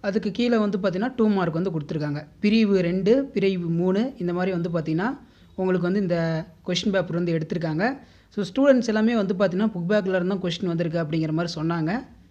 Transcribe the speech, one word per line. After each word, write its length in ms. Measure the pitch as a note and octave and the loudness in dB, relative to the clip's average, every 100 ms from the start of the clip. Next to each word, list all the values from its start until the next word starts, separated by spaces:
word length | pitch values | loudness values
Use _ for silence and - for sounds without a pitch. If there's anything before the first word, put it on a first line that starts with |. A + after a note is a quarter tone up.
அதுக்கு 300 | G#3 G3+ G#3+ | 0 -2 -2
கீழே 260 | F#3 A#3+ A#3 | -2 2 2
வந்து 220 | G#3 G3 | 2 0
பார்த்தீங்கன்னா 340 | G3 F3+ A#3 B3 | -2 -2 -4 0
டூ 120 | G#3+ | 2
மார்க் 240 | G3+ E3+ | 4 0
வந்து 180 | D#3+ F#3+ | 0 -2
கொடுத்துருக்காங்க. 560 | D#3+ D3 E3 D3 D3 - - | -4 -4 -4 -4 -6 -8 -2
பிரிவு 400 | G#3 A3 G#3+ F#3+ | 2 4 4 4
ரெண்டு, 500 | E3+ F#3 F#3 B3+ C#4 | 2 0 4 2 2
பிரிவு 340 | G#3 G3 F#3+ E3+ | 0 0 0 -2
மூணு 460 | E3 F3+ F#3+ B3+ - | 0 2 2 0 -4
இந்த 140 | F3 | -4
மாதிரி 260 | F3 F#3 F3+ | -2 -2 -2
வந்து 100 | F3 | -2
பார்த்தீங்கன்னா 500 | E3+ D#3+ D#3+ G#3 C#4 - _ - | -2 -2 -2 -2 -4 -14 _ -20
உங்களுக்கு 320 | - F#3 F#3 F3 | -4 0 2 2
வந்து 140 | G3 | 0
இந்த 460 | F#3+ E3+ E3 D#3+ D#3+ - - | 0 0 0 -2 -6 -12 -4
கொஸ்டின் 240 | F3+ - | -2 0
பேப்பர் 220 | G3 F3 | 0 0
வந்து 260 | E3 E3+ E3 | -2 0 0
எடுத்திருக்காங்க. 580 | D#3 E3+ D#3+ D#3 G#3+ C#4 - - _ | -2 -4 -2 0 -2 -4 -12 -20 _
So 160 | - | -6
ஸ்டூடெண்ட்ஸ் 420 | F#3+ F#3 C#4 C4 A#3 | -4 2 6 6 4
எல்லாமே 300 | G#3+ A3 A#3 | 2 2 2
வந்து 180 | G3 | 0
பார்த்தீங்கன்னா 360 | F#3+ G3+ F3+ A3 | 0 0 2 -2
புக் 160 | G3 E3+ | -2 0
பேக்கில் 260 | G#3 F#3+ | 0 2
இருந்து 140 | F#3+ F3+ | 0 0
தான் 140 | G3 | -2
கொஸ்டின் 240 | F#3 E3 F#3 | -4 -4 -2
வந்திருக்கு 360 | E3+ E3+ E3 | -2 -2 -2
அப்படிங்கிற 280 | D#3+ D#3+ D#3 | -2 -2 0
மாதிரி 300 | D#3 E3+ E3 | -2 -2 -2
சொன்னாங்க. 440 | D#3+ E3+ D#3 A3 - - - | -2 -2 -2 -4 -6 -20 -20